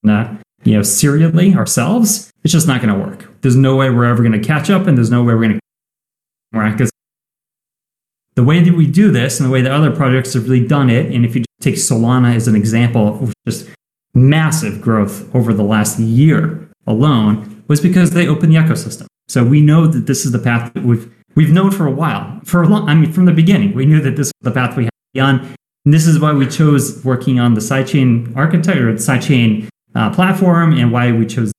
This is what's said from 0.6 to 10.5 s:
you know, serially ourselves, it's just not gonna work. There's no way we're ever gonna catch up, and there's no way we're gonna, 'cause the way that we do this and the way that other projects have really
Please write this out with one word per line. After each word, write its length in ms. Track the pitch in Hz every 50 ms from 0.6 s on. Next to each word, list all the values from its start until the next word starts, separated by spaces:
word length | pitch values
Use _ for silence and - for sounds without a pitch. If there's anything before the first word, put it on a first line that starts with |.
| _
you 120 | 117 110
know, 80 | 104 101
serially 720 | - - - - 143 139 151 160 165 160 170 180 196 185
ourselves, 760 | - 180 - - - 117 139 208 247 233 208 - - - _ _ _ _
it's 80 | -
just 160 | - 165 160 170
not 140 | 131 123
gonna 160 | - 110 101 98
work. 320 | 98 - - - - - - _
There's 140 | - 135 120
no 220 | 131 135 131 135 135
way 120 | 135 131
we're 140 | 123 120 120
ever 180 | 120 120 113
gonna 180 | 120 117 110 107
catch 300 | 107 - 151 147 151 -
up, 160 | 202 180 190
and 120 | 196 151 123
there's 140 | 117 113
no 120 | 123 120 120
way 100 | 120 117
we're 100 | 113 113
gonna, 1300 | 110 104 107 _ _ _ _ _ _ _ _ _ _ _ _ _ _ _ _ _ _ - 113 107 107 110 110
'cause 120 | 110 - - _ _ _ _ _ _ _ _ _ _ _ _ _ _ _ _ _ _ _ _ _ _ _ _ _ _ _ _
the 80 | - 120
way 160 | 127 156 175
that 140 | 165 180 175
we 100 | 170 160
do 260 | 135 - 170 208 208
this 280 | 139 120 117 131 - -
and 80 | 139 127
the 40 | 131
way 80 | 131
that 100 | 123 131
other 200 | 135 147 156 147
projects 420 | - 160 143 127 127 131 127 - -
have 100 | 135 113
really 220 | 120